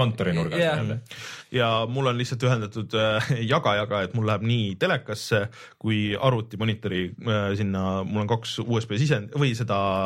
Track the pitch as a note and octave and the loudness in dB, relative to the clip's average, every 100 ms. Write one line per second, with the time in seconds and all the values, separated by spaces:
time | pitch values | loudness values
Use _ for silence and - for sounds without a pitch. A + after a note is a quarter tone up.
0 | B2 A2 F#2 E2 D#2+ E3+ E3 D3+ G#2+ A2+ | 0 0 0 0 0 0 0 0 -2 -4
1 | - - - - - B2 A#2 A2+ A2+ C3 | -8 -14 -14 -14 -6 0 2 2 0 0
2 | C3 A#2+ B2 A#2+ B2+ A#2+ G#2 A2 G2+ A2 | 0 0 -2 0 2 2 0 -6 -2 2
3 | A2 G#2+ A2 A#2+ A2+ D#3 A#2 G#2 G#2 G#2 | 2 2 0 0 2 2 2 2 2 0
4 | F#2 A#2 G#2+ G#2 A2+ A#2+ G#2 F#2+ F3+ D3 | 0 0 0 0 0 0 0 0 0 0
5 | - A2 - A2 G2+ - - - A2 G#2+ | -2 -8 0 0 0 -8 -20 -6 -2 0
6 | G#2 G2+ C3+ A#2+ A2 G2 A2+ G#2+ G2+ F#2 | 0 2 2 2 -2 -2 -2 -2 -2 -2
7 | F2+ - A#2 G#2+ G2+ G2+ G2+ F#2+ F#2+ F#2+ | -2 -4 -2 0 0 0 0 0 0 -2
8 | F#2+ G#2 G#2 A2+ - - A#2 A2+ - G#2 | -2 -2 0 -2 -2 -6 -2 -2 0 0
9 | D3+ A#2 G#2 C#3+ C#3 A2 A2 G2 G2 F#2+ | 2 0 -2 0 0 0 0 2 2 2